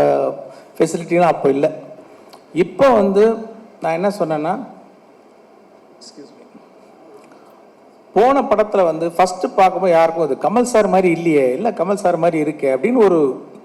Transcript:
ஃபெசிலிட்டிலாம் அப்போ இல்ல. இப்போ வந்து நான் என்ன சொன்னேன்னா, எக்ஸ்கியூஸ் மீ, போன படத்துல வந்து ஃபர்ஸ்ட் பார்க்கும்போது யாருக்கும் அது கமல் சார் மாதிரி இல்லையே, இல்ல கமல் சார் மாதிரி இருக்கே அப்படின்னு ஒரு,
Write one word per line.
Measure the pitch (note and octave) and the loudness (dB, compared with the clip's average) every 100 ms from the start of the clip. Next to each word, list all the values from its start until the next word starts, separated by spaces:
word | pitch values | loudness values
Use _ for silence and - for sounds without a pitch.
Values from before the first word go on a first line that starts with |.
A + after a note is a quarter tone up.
| D3 C#3+ C#3 - - - - - | 2 0 -2 -6 -12 -20 -12 -4
ஃபெசிலிட்டிலாம் | D#3+ F3 E3+ E3+ F3 D#3 | -2 -4 -4 0 2 2
அப்போ | C#3+ | 0
இல்ல. | C#3 D3+ - - - - - - - - | 0 -2 -4 -16 -20 -20 -20 -20 -20 -8
இப்போ | D3+ - - C#4 | -4 -4 2 2
வந்து | A#3 G3+ G3 A3 A3 - - - - | 4 2 2 2 0 -8 -18 -20 -10
நான் | E3 | -6
என்ன | E3 G3+ | -4 -4
சொன்னேன்னா, | G3 E3 D#3 D#3 F#3 - - - - _ - _ _ _ _ _ - - - | -4 -4 -4 -4 -6 -10 -18 -20 -20 _ -20 _ _ _ _ _ -20 -20 -20
எக்ஸ்கியூஸ் | - - C#3 - | -20 -20 -20 -20
மீ, | - - - - - - - - - - - - - _ - - _ | -20 -20 -20 -20 -20 -20 -20 -20 -20 -20 -20 -20 -20 _ -20 -20 _
போன | - A#3+ C#4 | 2 2 2
படத்துல | G#3+ G#3 G#3 G3+ | 0 0 0 0
வந்து | F3 D#3+ E3+ | 0 0 -4
ஃபர்ஸ்ட் | E3 F#3 - B3+ - | 0 0 -2 -4 2
பார்க்கும்போது | F#3+ F#3 F#3 | 2 2 0
யாருக்கும் | E3 E3 E3+ | 2 2 0
அது | D#3 B2+ | -4 -2
கமல் | D3 G#3+ | -2 0
சார் | A#3+ A3 G3+ | 0 2 2
மாதிரி | F#3 F#3 | 2 2
இல்லையே, | D#3+ E3+ D3 B2+ | 0 0 2 2
இல்ல | C3 A3+ | 0 -4
கமல் | - E3+ G3 | -4 -4 -2
சார் | F#3+ E3+ | 0 0
மாதிரி | E3+ D#3+ D3+ | 0 0 -2
இருக்கே | D3+ C#3 | -4 -2
அப்படின்னு | C3 F#3+ B3 | -2 0 2
ஒரு, | G3+ E3+ C#3+ B2+ - - | 4 4 0 -2 -12 -20